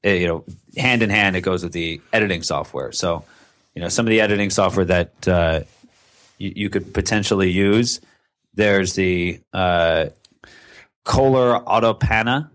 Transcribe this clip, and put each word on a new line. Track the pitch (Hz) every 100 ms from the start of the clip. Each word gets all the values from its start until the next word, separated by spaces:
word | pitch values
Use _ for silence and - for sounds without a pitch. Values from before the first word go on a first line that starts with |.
uh, | 101
you | 95 87
know, | 82 - - _ -
hand | 127 123
in | 110
hand, | 107 98
it | 92
goes | 92 90
with | 85
the | 85 82 80 _
editing | 113 104 87
software. | 78 71 73 65 64
So, | - 90 82 - - _ _ _
you | -
know, | 85
some | - 117
of |
the | 110
editing | 107 104 101
software | 98 95 95
that, | 90 90 85 _ -
uh, | 90 82 80 - _ _ _ _ _ _ _
you, | 98
you | 92 101
could | 101 -
potentially | - 90 107 101 98 92
use, | 90 98 107 120 - _ _ _ _ _
there's | 101 104 98 92
the, | 95 92 90 87 85 _
uh, | 95 90 87 82 80 78 - - _ - - - - _ _
Kohler | - 123 135 131 123 120
Autopana | - 107 113 107 - 110 113 139 156